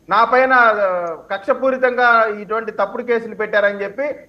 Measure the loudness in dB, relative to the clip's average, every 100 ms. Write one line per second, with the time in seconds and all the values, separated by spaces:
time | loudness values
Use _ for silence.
0 | -2 0 4 4 4 4 4 2 0 -2
1 | -6 -8 -10 -6 -4 -2 -2 0 0 2
2 | 4 4 2 -4 -6 -6 -4 -4 -4 -4
3 | -4 -4 -4 -8 -2 0 0 0 -6 -6
4 | -6 -6